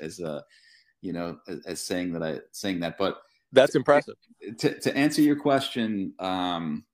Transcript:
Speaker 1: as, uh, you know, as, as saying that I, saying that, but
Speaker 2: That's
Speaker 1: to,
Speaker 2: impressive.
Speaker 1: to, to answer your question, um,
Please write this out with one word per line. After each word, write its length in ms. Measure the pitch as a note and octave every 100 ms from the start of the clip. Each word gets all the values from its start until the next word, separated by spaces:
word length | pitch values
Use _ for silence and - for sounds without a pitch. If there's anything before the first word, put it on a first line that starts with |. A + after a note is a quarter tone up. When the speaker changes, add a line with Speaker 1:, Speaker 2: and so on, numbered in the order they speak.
Speaker 1:
as, 180 | D#2+ F2
uh, 200 | E2 D2 - _ _ _ _ _
you 100 | F#2+
know, 260 | E2+ E2+ - -
as, 140 | E2+ -
as 140 | E2
saying 320 | - F2+ F2+
that 80 | E2+
I, 160 | D#2+ C#2+ -
saying 300 | - G2+ F2
that, 180 | E2 -
but 200 | F#2+ - _ _ _
Speaker 2:
That's 200 | C3 C#3+
Speaker 1:
to, 60 | D3
Speaker 2:
impressive. 360 | B2+ D3 - - _ - G2 A#2
Speaker 1:
to, 220 | D3+ -
to 160 | C3 C3+
answer 260 | D3 D3+
your 140 | D3 C#3+
question, 800 | D3 C3+ - B2+ A2 G2+ F#2+ -
um, 640 | F#2 F#2 F2+ E2+ E2 D2+ -